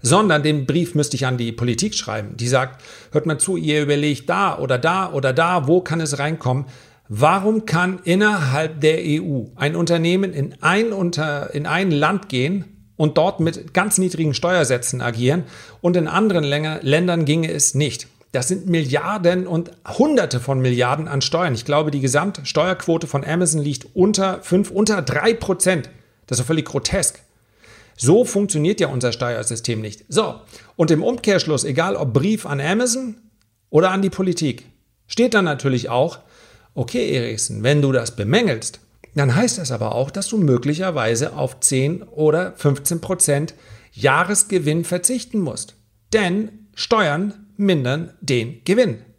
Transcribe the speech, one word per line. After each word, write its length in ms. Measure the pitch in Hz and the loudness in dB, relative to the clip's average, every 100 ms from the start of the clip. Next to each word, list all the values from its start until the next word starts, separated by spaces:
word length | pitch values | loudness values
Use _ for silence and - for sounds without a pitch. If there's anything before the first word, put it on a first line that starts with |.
sondern 400 | 123 180 214 151 | 2 2 4 2
den 240 | 147 151 131 | 2 0 0
Brief 280 | 147 170 | -2 0
müsste 220 | 151 143 127 | -2 -2 -2
ich 80 | |
an 140 | 131 123 | -2 -2
die 140 | 117 | -4
Politik 420 | 113 123 117 214 | -4 -2 -2 -2
schreiben, 420 | - - 107 104 110 | -4 -6 -8 -8 -6
die 120 | 117 | 0
sagt, 340 | 127 131 - - - - | 0 0 -8 -20 -20 -4
„Hört 120 | 147 | -2
mal 140 | 156 151 | -2 -2
zu, 180 | - 180 | -2 -2
ihr 240 | 156 151 | 0 0
überlegt 480 | 143 147 151 139 - | 2 0 0 -2 -2
da 300 | 180 196 151 | 0 0 -2
oder 180 | 131 123 | -2 0
da 340 | 160 180 170 | 2 0 -2
oder 220 | 143 131 | -2 0
da, 340 | 127 165 180 135 | 2 2 2 4
wo 140 | 180 | 2
kann 220 | 185 165 | 2 -4
es 160 | 156 139 | -2 -2
reinkommen?“ 480 | 147 160 123 127 139 - - _ _ | -4 -2 -2 -2 -4 -14 -20 _ _
Warum 560 | 107 151 190 202 220 | 2 2 4 2 0
kann 360 | 220 165 180 185 | 0 0 0 -2
innerhalb 760 | 175 180 208 202 139 135 160 160 | 0 2 4 2 0 0 -2 2
der 200 | 156 160 | 2 2
E 180 | 175 151 | 0 -2
U 320 | 185 135 107 - | 0 -4 -6 -4
ein 180 | 143 | -2
Unternehmen 600 | 170 165 170 165 185 196 | 0 0 2 2 2 0
in 280 | 156 139 - | -2 -6 -2
ein 300 | 160 196 233 | 0 2 0
Unter-, 600 | 196 175 170 156 147 - | 0 -2 -2 -4 -4 -4
in 120 | 143 147 | -6 -2
ein 240 | 160 196 | 0 2
Land 380 | 147 151 190 - | 2 2 0 -2
gehen 380 | 127 135 196 - - - - | -2 0 -2 -6 -18 -20 0
und 200 | 151 151 | 2 4
dort 240 | 170 196 | 2 2
mit 320 | 165 - 151 | -2 -2 -4
ganz 240 | - 208 190 | -2 0 0
niedrigen 380 | 185 175 156 | 0 0 -2
Steuersätzen 680 | 135 180 180 135 123 117 127 | 0 0 2 2 0 -2 -4
agieren 440 | 120 117 123 170 - - - - | -4 0 0 0 -2 -14 -20 -4
und 160 | 175 180 | 0 2
in 100 | 156 | 0
anderen 380 | 180 220 180 | 2 2 2
Länger-, 360 | 143 147 156 156 | 0 -2 -2 -4
Ländern 420 | 131 151 180 170 | 0 2 2 2
ginge 260 | 147 160 160 | 2 2 0
es 240 | 147 - | 0 0
nicht? 340 | - 147 - - _ _ | 0 -2 -4 -14 _ _
Das 140 | 131 127 | -4 -2
sind 220 | 185 180 | -4 0
Milliarden 800 | 170 139 143 165 208 170 185 180 | 0 2 0 0 0 2 2 -2
und 240 | 160 - - - - | -4 -4 -14 -12 2
Hunderte 400 | 294 269 180 123 | 4 4 2 -2
von 220 | 120 135 | -2 0
Milliarden 480 | 127 123 123 143 156 | 2 2 2 0 -2
an 120 | 139 | -4
Steuern. 320 | - 160 175 | -2 0 0
Ich 120 | 117 | -2
glaube, 260 | 117 147 151 | 0 0 2
die 80 | 139 | 0
Gesamtsteuerquote 1120 | 131 135 190 185 135 156 175 180 - 165 170 | 0 0 0 -6 -4 0 0 0 0 0 0
von 160 | 139 | -4
Amazon 360 | 139 165 175 160 | -2 0 2 0
liegt 280 | 143 131 - - | -2 -6 -6 2
unter 440 | 190 202 190 185 | 2 4 0 -4
fünf, 260 | - 180 202 | 0 2 2
unter 320 | - 214 202 | 2 2 2
drei 320 | 135 147 214 | 0 0 2
Prozent. 560 | 233 - 180 185 180 - - _ _ - | 0 -2 0 2 0 -4 -16 _ _ -4
Das 100 | 123 | -4
ist 40 | |
doch 40 | 131 | 0
völlig 200 | 160 - | -2 -2
grotesk. 520 | - - - - - _ _ _ _ - - - - | -4 -2 -2 -2 -4 _ _ _ _ -20 -20 -20 -2
So 280 | 123 202 | 4 6
funktioniert 540 | 247 202 202 151 156 214 | 4 0 0 0 0 0
ja 80 | 156 | 0
unser 240 | 131 120 | 0 -2
Steuersystem 680 | 113 120 117 110 113 113 113 | -2 -4 -4 -6 -6 -4 -4
nicht. 240 | 107 - _ | -6 -14 _
So, 280 | 160 208 - - - - - | -2 -2 -6 -18 -20 -18 -2
und 160 | 160 | 2
im 100 | 160 | 4
Umkehrschluss, 640 | 214 247 - 190 - 139 | 2 0 2 2 2 -2
egal 320 | - 131 175 202 | 0 0 0 -2
ob 160 | 135 | 0
Brief 340 | 117 185 214 - | 2 2 0 -2
an 140 | 139 | -4
Amazon 560 | 143 208 247 240 254 214 _ _ _ _ _ | 0 0 0 -2 -6 -10 _ _ _ _ _
oder 220 | 147 185 | 4 4
an 100 | 190 | 2
die 100 | 196 | -2
Politik, 560 | 185 190 170 151 - - _ _ _ _ | 0 -2 0 -2 -4 -14 _ _ _ _
steht 260 | - 240 | 0 2
dann 100 | 226 | 4
natürlich 440 | 175 139 139 127 - | 2 0 0 0 0
auch, 320 | 123 160 - _ - - - _ | 0 0 -2 _ -20 -20 -20 _
„Okay, 400 | - 117 247 214 | -8 -4 -2 0
Erichsen, 520 | 139 117 107 - 107 | -2 -2 -4 -6 -2
wenn 180 | 117 147 | 2 2
du 80 | 139 | 4
das 240 | 127 117 | 2 -2
bemängelst, 640 | - 104 185 220 113 - - _ _ - 147 | -4 0 2 2 -2 -8 -14 _ _ -8 0
dann 180 | 139 | 2
heißt 240 | 135 240 - | 2 0 -2
das 140 | 139 | -6
aber 240 | 117 110 117 | -4 -2 -2
auch, 160 | 139 | -4
dass 160 | 196 196 | -4 -4
du 100 | 220 | 0
möglicherweise 960 | 156 123 135 156 190 151 110 117 151 | 2 2 0 -2 -2 -2 0 0 -2
auf 260 | 147 131 - | -4 -6 -2
zehn 460 | - 131 135 180 | 0 0 0 -4
oder 480 | - - 151 156 185 - | -10 0 2 2 -2 0
fünfzehn 440 | 147 135 - 170 | 0 0 -2 -6
Prozent 540 | 139 185 - 143 156 - - - _ | -6 0 2 2 -2 -10 -20 -20 _
Jahresgewinn 920 | - 131 143 175 202 - 185 147 160 | -2 2 2 2 0 0 0 0 -2
verzichten 560 | 165 180 175 254 - 214 | -2 -4 -2 -4 -4 -4
musst. 340 | 160 - - _ _ _ _ | -4 -6 -14 _ _ _ _
Denn 560 | 214 180 190 220 - - - | 0 2 -2 -4 -10 -20 -12
Steuern 580 | - 220 170 143 202 - - - | 0 2 2 0 -4 -6 -20 -2
mindern 580 | 202 165 123 147 165 _ | 2 2 0 -4 -6 _
den 400 | 139 123 113 - | -2 -2 -2 -8
Gewinn. 380 | - 208 226 110 - | 0 2 2 -2 -14